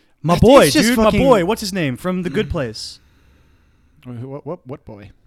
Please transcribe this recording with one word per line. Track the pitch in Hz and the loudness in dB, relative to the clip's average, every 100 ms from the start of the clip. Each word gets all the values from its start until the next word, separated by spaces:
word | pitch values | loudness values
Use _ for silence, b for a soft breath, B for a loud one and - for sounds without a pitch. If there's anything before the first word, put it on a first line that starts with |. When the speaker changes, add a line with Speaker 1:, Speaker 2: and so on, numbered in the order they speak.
| b _ | b _
Speaker 1:
My | 151 | -2
Speaker 2:
It's, | 175 | 4
Speaker 1:
boy, | 214 277 156 | 6 6 6
Speaker 2:
it's | |
just | 190 220 | 2 2
Speaker 1:
dude, | 233 | 2
my | 214 | 2
Speaker 2:
fucking | 208 | 2
Speaker 1:
boy. | 262 214 170 | 2 2 2
What's | 226 | -4
his | 202 | -6
name | 190 143 120 | -4 -4 -4
from | 185 185 | -6 -6
The | 180 | -4
Good | 185 143 | -6 -4
Speaker 2:
<clears throat> | |
Speaker 1:
Place? | 170 120 107 - - _ _ _ _ _ _ _ _ _ _ | -6 -8 -10 -16 -18 _ _ _ _ _ _ _ _ _ _
Speaker 2:
Wh-, | 123 120 | -18 -16
what, | 131 143 143 | -14 -14 -12
what, | 180 127 | -14 -14
what | 147 - | -18 -18
boy? | 101 101 _ | -20 -20 _